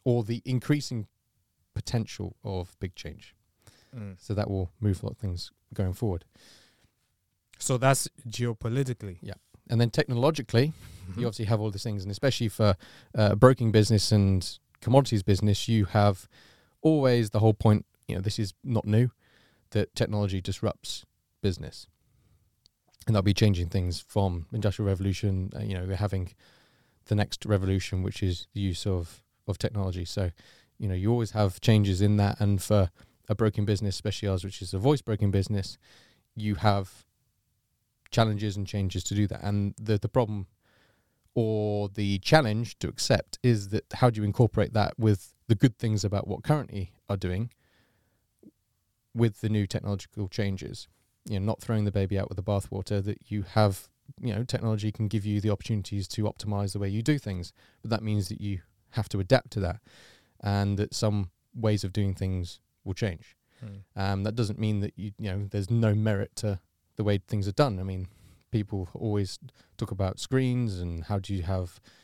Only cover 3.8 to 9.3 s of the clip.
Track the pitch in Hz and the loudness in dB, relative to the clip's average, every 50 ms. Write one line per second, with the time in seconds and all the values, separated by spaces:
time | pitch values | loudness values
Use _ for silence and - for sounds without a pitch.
3.8 | _ _ - 123 104 101 95 92 - - 107 98 104 - 101 95 92 90 - _ | _ _ -14 -14 -12 -12 -14 -16 -8 -4 -2 -2 -2 -2 -2 -2 -2 -4 -6 _
4.8 | 107 104 95 - - 104 - - - 101 87 87 - - _ _ _ _ - - | 2 2 2 2 -2 -8 -8 -6 -6 -6 -4 -6 -8 -12 _ _ _ _ -6 -4
5.8 | 98 92 90 - 123 107 90 85 - _ _ _ _ - - - _ _ _ _ | -2 -2 -2 -2 -2 -2 -2 -4 -8 _ _ _ _ -20 -20 -20 _ _ _ _
6.8 | _ _ _ _ _ _ _ _ _ _ _ _ _ _ - _ - - 135 120 | _ _ _ _ _ _ _ _ _ _ _ _ _ _ -18 _ -4 -2 -2 2
7.8 | 120 135 139 - - - - - - 117 107 - 120 120 113 - - 117 117 135 | 4 4 4 4 0 -6 -10 -14 -14 -12 -6 -4 -4 -4 -4 -4 -4 -4 -2 -2
8.8 | 139 127 120 - - 101 87 - - - | -2 -2 -4 -8 -8 -14 -12 -12 -12 -14